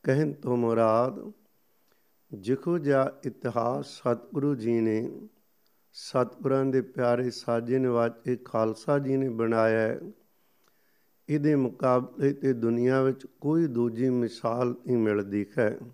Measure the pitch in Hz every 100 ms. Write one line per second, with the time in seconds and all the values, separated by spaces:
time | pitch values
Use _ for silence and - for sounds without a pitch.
0 | - 135 151 143 - 123 117 113 113 113
1 | 127 202 - - _ _ _ _ _ _
2 | _ _ _ 101 98 135 170 175 143 135
3 | 135 - 127 - 123 117 117 139 143 -
4 | 123 117 - 156 143 135 113 117 113 107
5 | 123 - 214 _ _ _ _ _ _ -
6 | - 131 123 - 135 135 135 131 - -
7 | 123 120 127 - - 117 120 131 127 117
8 | 117 - - 123 - 113 110 110 - 143
9 | 131 135 135 113 113 113 113 113 110 -
10 | 185 - _ _ _ _ _ _ _ _
11 | _ _ - 151 147 143 123 - 131 127
12 | 127 - 139 139 135 120 113 117 123 131
13 | 135 127 - _ 143 160 160 120 120 113
14 | 131 123 113 - 117 120 123 123 - 120
15 | 110 104 101 101 98 - 107 - 120